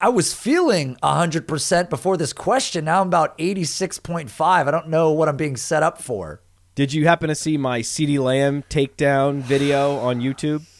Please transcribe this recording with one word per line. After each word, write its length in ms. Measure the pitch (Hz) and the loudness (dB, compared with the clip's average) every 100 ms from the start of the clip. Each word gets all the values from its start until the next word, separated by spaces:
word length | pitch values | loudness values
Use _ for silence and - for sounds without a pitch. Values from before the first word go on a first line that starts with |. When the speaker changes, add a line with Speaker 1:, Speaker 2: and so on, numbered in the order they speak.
Speaker 1:
I 40 | 202 | 2
was 260 | 240 - | 2 0
feeling 600 | - 226 330 339 185 135 127 | -2 0 2 4 2 -2 -2
a 140 | 147 | 0
hundred 320 | 143 170 160 - | 2 0 -2 -4
percent 420 | 156 - 175 180 | -4 0 0 0
before 280 | 143 185 185 | -2 -2 0
this 160 | 143 | -2
question. 540 | - - 254 - 175 156 | -4 0 0 0 -4 0
Now 160 | 180 | 0
I'm 40 | 190 | 2
about 300 | 175 156 - | 2 0 -2
eighty-six 600 | 170 196 156 - 185 - | -4 -2 -4 -4 -6 -6
point 320 | - 170 131 | -8 -8 -8
five. 340 | - 160 185 139 | -2 2 2 2
I 60 | |
don't 160 | 160 160 | 0 0
know 240 | 160 160 | 2 2
what 160 | 156 156 | 2 0
I'm 80 | 143 | 0
being 200 | 151 127 | -4 -4
set 280 | - 156 | -2 0
up 180 | 156 - | 0 -2
for. 400 | - 107 80 76 _ _ _ | -6 -6 -8 -12 _ _ _
Speaker 2:
Did 180 | - 139 | -2 0
you 140 | 156 156 | 2 2
happen 220 | 170 160 | 2 0
to 80 | 151 | -2
see 200 | 156 151 | -2 -2
my 260 | 131 120 | 0 -2
CeeDee 360 | 113 - 147 143 | -4 -2 0 0
Lamb 460 | 131 131 139 143 - | 2 2 2 0 -2
takedown 720 | 156 139 - 143 139 139 143 | -2 -2 0 2 2 2 0
video 520 | 127 139 143 139 143 143 | 0 0 2 2 0 0
on 220 | 123 123 | -2 -2
YouTube? 460 | 127 135 151 151 160 | -2 -2 -4 -4 -8